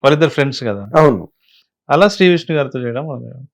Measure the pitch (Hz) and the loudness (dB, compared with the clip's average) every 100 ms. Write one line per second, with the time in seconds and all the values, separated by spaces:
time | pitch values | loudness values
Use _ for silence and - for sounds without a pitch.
0 | 139 151 156 - 139 135 120 101 101 156 | 2 2 0 0 -4 -4 -8 -8 -2 4
1 | 156 107 80 _ _ _ _ _ _ 143 | 4 2 -6 _ _ _ _ _ _ 2
2 | 202 196 185 175 - 156 139 131 123 117 | 2 4 2 2 -2 -4 -4 -6 -8 -8
3 | 156 127 120 127 135 | -10 -12 -14 -20 -20